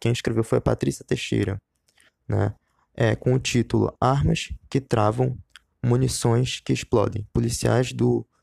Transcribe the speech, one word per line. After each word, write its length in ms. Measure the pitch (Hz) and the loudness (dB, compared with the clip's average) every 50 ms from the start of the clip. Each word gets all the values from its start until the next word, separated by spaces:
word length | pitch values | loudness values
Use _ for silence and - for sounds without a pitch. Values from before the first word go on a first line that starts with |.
quem 120 | - 117 | 0 -2
escreveu 300 | 120 - - - 117 113 | -2 0 -2 -2 0 0
foi 160 | 113 - 131 117 | 0 2 0 0
a 20 | |
Patrícia 440 | - 123 117 - - 139 - - - | 2 2 0 0 0 -2 -4 -4 -4
Teixeira, 560 | - - - - - - 110 104 98 98 98 _ _ _ _ _ _ _ _ _ _ _ _ _ | -4 -4 -4 -4 -2 -2 0 0 -2 -4 -6 _ _ _ _ _ _ _ _ _ _ _ _ _
né? 280 | - 107 101 101 104 - _ _ _ _ _ _ _ - | -4 -2 0 0 -2 -4 _ _ _ _ _ _ _ -4
É, 200 | - 120 110 110 | 0 0 0 0
com 200 | - - 127 127 | 0 0 0 0
o 40 | 113 | 0
título 560 | - - - 120 113 - - 113 104 - - - | 0 0 0 0 0 2 0 0 0 0 -2 0
Armas 520 | - 123 139 143 147 160 165 - - - - - _ - | 0 2 2 2 2 0 0 -2 -4 -8 -12 -14 _ -4
que 100 | - 139 | -4 -4
Travam, 580 | - - - 113 104 104 110 123 127 127 127 - - _ - - _ _ _ - | -2 0 0 2 2 2 2 0 -2 -2 -2 -8 -14 _ -20 -20 _ _ _ -4
Munições 760 | - 120 120 127 131 123 - - - 120 113 120 127 120 - - | 0 2 2 2 2 0 -2 0 0 2 2 2 0 -2 -4 -6
que 120 | - - | -4 -4
Explodem. 540 | 135 123 - - - 113 101 - - 110 104 - | -4 -4 -2 0 2 2 2 2 -2 -4 -8 -4
Policiais 600 | - 117 117 117 120 - - 120 110 120 131 123 | -2 -2 0 0 -2 0 0 2 2 2 2 0
do 340 | 131 123 117 123 120 113 110 _ _ _ | 0 0 0 2 2 0 -2 _ _ _